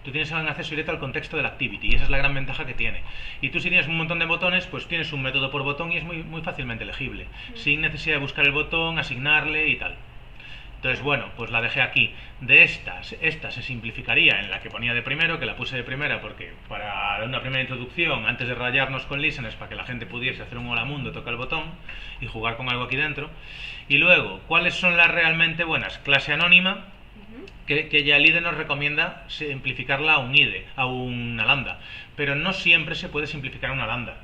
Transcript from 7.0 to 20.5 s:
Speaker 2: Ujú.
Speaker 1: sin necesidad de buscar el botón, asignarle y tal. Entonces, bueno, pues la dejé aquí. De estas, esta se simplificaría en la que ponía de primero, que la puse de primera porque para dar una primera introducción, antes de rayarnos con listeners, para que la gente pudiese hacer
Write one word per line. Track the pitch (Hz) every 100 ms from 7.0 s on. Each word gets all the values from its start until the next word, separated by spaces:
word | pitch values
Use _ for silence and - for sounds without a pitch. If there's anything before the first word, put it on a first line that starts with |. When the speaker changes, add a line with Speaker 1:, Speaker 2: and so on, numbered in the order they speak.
| 127 98 90 - -
Speaker 2:
Ujú. | -
Speaker 1:
sin | 147 147
necesidad | 156 160 165 147
de |
buscar | 139 -
el | 143
botón, | 143 147 165 165 165
asignarle | 139 123 143 151 151 156 151
y | 127
tal. | - - - - - - - - - -
Entonces, | 131 120
bueno, | 135 139 98 -
pues | 110
la | 117
dejé | 117 143
aquí. | 127 135 113 - - -
De | 123 147
estas, | 175 - - 90 - 113
esta | 160 156 104
se | 123
simplificaría | - 120 113 - 117 127 165 101
en | 101
la | 98
que | 113
ponía | 104 120
de | 117
primero, | 127 147 165 160
que | 117
la | 104
puse | 120 131
de |
primera | 117 131 147 113
porque | 107 - 85 85 -
para | 107 104 101 101 101
dar |
una | 113 123
primera | 120 131
introducción, | 127 127 123 - 165 127 110
antes | 120 123
de |
rayarnos | 120 123 135 135 135 -
con | 139
listeners, | 151 139 113 -
para | 104
que |
la | 107
gente | 95 120 113
pudiese | 120 127 127
hacer | 107